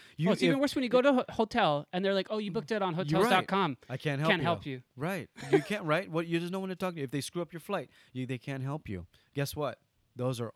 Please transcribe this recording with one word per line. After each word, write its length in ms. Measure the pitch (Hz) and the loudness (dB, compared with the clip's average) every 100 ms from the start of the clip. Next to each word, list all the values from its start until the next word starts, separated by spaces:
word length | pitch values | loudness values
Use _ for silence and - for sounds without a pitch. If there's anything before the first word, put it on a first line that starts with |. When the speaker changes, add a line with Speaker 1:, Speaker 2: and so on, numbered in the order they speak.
| - - | -14 0
Speaker 1:
You, 120 | 175 | 2
Speaker 2:
Well, 40 | |
it's 100 | - | 4
even 120 | 262 269 | 4 4
Speaker 1:
if 40 | |
Speaker 2:
worse 120 | 285 | 2
when 80 | 285 | 0
you 60 | 247 | 2
go 140 | 247 | 4
to 60 | 277 | 6
a 20 | |
ho-, 120 | 254 - | 4 2
hotel 580 | - 220 240 180 147 - | 0 0 2 4 2 0
and 100 | 180 | 0
they're 120 | 196 | 2
like, 140 | 196 190 | 2 0
"Oh, 80 | 214 | -4
you 120 | 208 | -4
booked 220 | 220 147 | -4 -2
it 80 | 220 | -2
on 140 | 185 | 0
Speaker 1:
You're 80 | 165 | 0
right. 40 | 151 | 2
Speaker 2:
hotels 160 | 185 226 | 4 6
dot 180 | 185 - | 4 2
com." 280 | 190 170 127 - | 0 0 -2 -8
Speaker 1:
I 80 | 127 | -6
can't 200 | 156 139 | -4 0
help 120 | 160 | 0
Speaker 2:
Can't 100 | 180 | 2
Speaker 1:
you. 60 | 170 | 2
Speaker 2:
help 180 | 151 | -2
you. 180 | 147 127 - 123 | -4 -10 -12 -8
Speaker 1:
Right. 320 | 160 196 107 - 139 | -6 -6 -8 -14 2
You 100 | - | 2
can't, 240 | - 208 | 4 -2
right? 260 | 165 160 196 | 0 0 0
What, 160 | 160 170 | -2 0
you, 120 | 170 | -2
there's 120 | 170 | -2
no 80 | 190 | -4
one 120 | 190 | -6
to 40 | |
talk 200 | 180 185 | -4 -6
to. 80 | 170 | -4
If 80 | 135 | -4
they 100 | 147 | -4
screw 220 | - 175 | -4 -6
up 100 | 165 | -8
your 80 | 165 | -10
flight, 300 | - 190 127 _ _ | -6 -6 -6 _ _
you, 100 | 127 | -8
they 140 | 127 127 | -6 -6
can't 240 | - 135 | -6 -6
help 260 | 135 151 113 | -6 -6 -8
you. 180 | 92 82 _ _ | -10 -10 _ _
Guess 200 | 139 139 | -4 -4
what? 240 | 147 143 - _ _ _ 123 | -4 -6 -6 _ _ _ -6
Those 240 | 127 117 | -4 -2
are 120 | 113 | -6